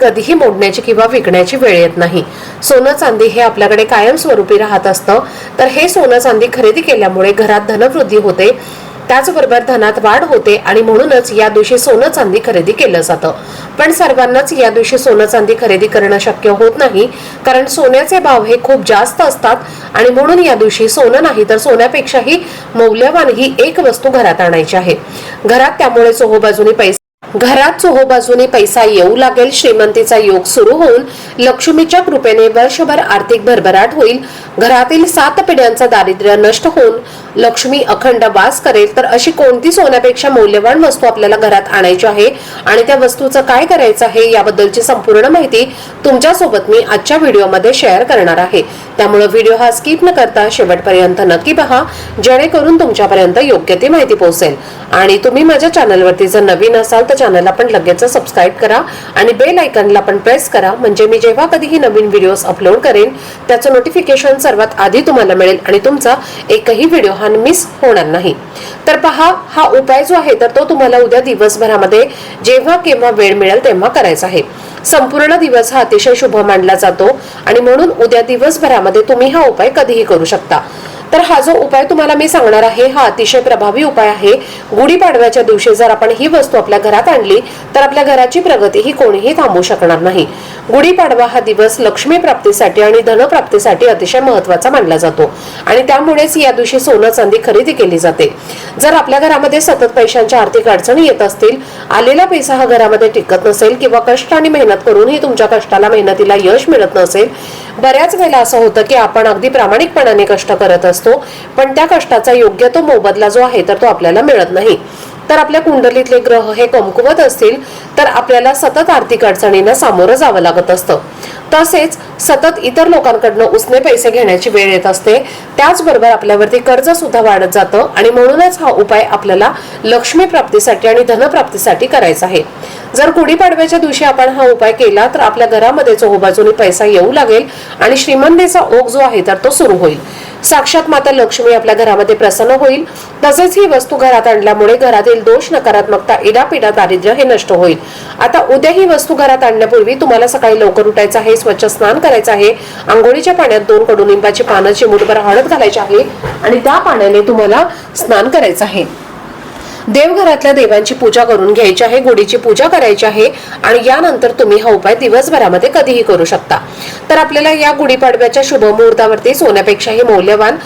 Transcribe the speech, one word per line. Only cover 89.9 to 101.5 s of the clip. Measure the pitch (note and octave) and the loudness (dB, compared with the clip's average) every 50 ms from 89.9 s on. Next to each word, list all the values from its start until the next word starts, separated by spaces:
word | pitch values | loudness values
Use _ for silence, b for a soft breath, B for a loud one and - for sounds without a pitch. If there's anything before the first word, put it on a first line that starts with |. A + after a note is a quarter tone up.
| E3 D#3+ | 0 0
नाही. | E3+ F#3 F#3+ F#3 - - B B B B B B B B | -2 -2 0 -2 -2 -4 B B B B B B B B
गुढीपाडवा | A3+ C#4 D4+ F4 F4+ F#4+ E4+ C#4+ B3 A#3+ A#3+ | 0 2 2 2 2 2 2 2 2 0 0
हा | A#3 A#3+ B3 | 0 0 -2
दिवस | - A3 G#3 G3 G#3+ A3 - - | -2 -2 0 0 0 0 0 0
लक्ष्मी | A#3+ G#3+ - - - C4+ E4 F4 | -2 -2 -2 -2 -2 -2 0 0
प्राप्तीसाठी | E4+ D#4+ C4 - - G#4 G4+ - A3+ F#3+ - G#3+ G#3 | 0 0 -2 0 0 0 0 2 0 0 0 2 2
आणि | G#3+ A3 A3+ | 2 2 2
धनप्राप्तीसाठी | A3+ A#3 A3+ G#3+ C4 C#4+ B3 G3 E3 - - G#3 - A#3 F#3 - A#3+ | 2 2 2 2 2 2 0 -2 0 0 -2 0 0 0 0 2 2
अतिशय | A#3+ G#3+ F#3 G3 E3+ - B3+ | 2 2 0 -2 -2 -2 0
महत्त्वाचा | C4+ C4+ A#3 G3 F3 F#3 F3+ E3 - C4 | 0 0 0 0 0 0 -2 0 0 0
मानला | C#4+ C4 G#3 D#3+ E3 | 0 0 0 0 0
जातो | D#3 E3+ D#3+ D#3 - D3+ - - B B B B B B | 0 0 -2 0 0 -2 -2 -4 B B B B B B
आणि | B - B3 C4 | B 0 0 2
त्यामुळेच | C4 C#4 C#4 D4+ D#4+ D#4 D4 D4+ D#4 - | 2 0 0 0 0 0 0 0 0 0
या | D#4+ D4 C4 A3+ | 0 0 0 0
दिवशी | A3+ A#3+ - C4+ C4 | 0 -2 -2 -2 -2
सोनं, | - D4+ B3+ G#3 G#3+ A3+ | 0 2 2 2 2 2
चांदी | A3+ - F4 G4+ G#4 A4+ - | 0 0 0 0 0 0 0
खरेदी | B3 G#3 - B3+ D#4 D4+ | 0 0 0 0 0 0
केली | - G#3+ F3+ E3+ E3 | 0 0 0 0 0
जाते. | E3 E3+ D#3+ - - C#3+ - B B B B B B B B B | 0 -2 0 0 -2 -2 -4 B B B B B B B B B
जर | C#4 D4+ D#4+ | -2 0 0
आपल्या | D#4 - - C4 C#4 | 0 -2 0 0 0
घरामध्ये | D4+ D#4 D#4 C#4 C#4+ C#4 C#4+ D4+ | 0 0 0 0 0 0 -2 0
सतत | D#4 - C#4 C4+ B3 A3+ A#3 | 0 0 0 0 0 0 0
पैशांच्या | C4 A3+ A3+ - B3 A3 A3 B3+ A#3+ | 0 0 0 0 0 0 0 2 0
आर्थिक | G#3 G3+ G3+ A4+ - A#3 | 0 2 0 0 2 2
अडचणी | G3+ C#4 - - B3 D#4+ E4 | 0 0 0 0 2 2 2
येत | D4 B3 - G#3+ | 2 2 0 -2
असतील, | G3 F#3+ - A3 G#3+ | -4 -2 0 0 0